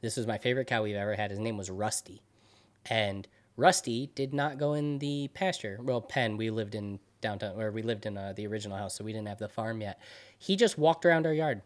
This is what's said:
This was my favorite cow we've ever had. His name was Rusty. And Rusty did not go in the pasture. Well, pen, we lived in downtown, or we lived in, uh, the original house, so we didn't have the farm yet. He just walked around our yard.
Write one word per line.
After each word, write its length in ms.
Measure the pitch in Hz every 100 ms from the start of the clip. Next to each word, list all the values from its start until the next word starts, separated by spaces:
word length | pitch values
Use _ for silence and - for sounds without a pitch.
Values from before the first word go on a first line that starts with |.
This 140 | 113 120
was 120 | 113
my 100 | 104
favorite 300 | 123 127 127
cow 160 | 117
we've 120 | 107 101
ever 200 | 101 101
had. 160 | 104
His 80 | 98
name 180 | 110 107
was 120 | 95
Rusty. 500 | 95 107 - - 90 _ _ _ _ _ _ -
And 420 | 113 104 98 101 _ _ -
Rusty 520 | 151 175 - 117 143 -
did 180 | 135
not 240 | 143 147 135
go 160 | 147
in 260 | 147 147 143
the 280 | 143 143 139
pasture. 440 | - 190 - 107 98
Well, 180 | 127 123
pen, 380 | 113 139 120 107
we 120 | 113
lived 240 | 110 101 107
in 240 | 101 98 _ _
downtown, 400 | 110 101 107 95
or 100 | 110
we 100 | 110
lived 240 | 110 110 107
in, 120 | 101
uh, 140 | 98
the 140 | 98 104
original 300 | 107 104 98
house, 180 | 98 -
so 80 |
we 80 | 107
didn't 160 | 110 107
have 120 | 101
the 100 | 107
farm 320 | - 110 113
yet. 180 | 104 95 - - - -
He 180 | - 196
just 220 | 226 -
walked 280 | 151 160 175
around 200 | 165 160
our 60 |
yard. 280 | 156 156 110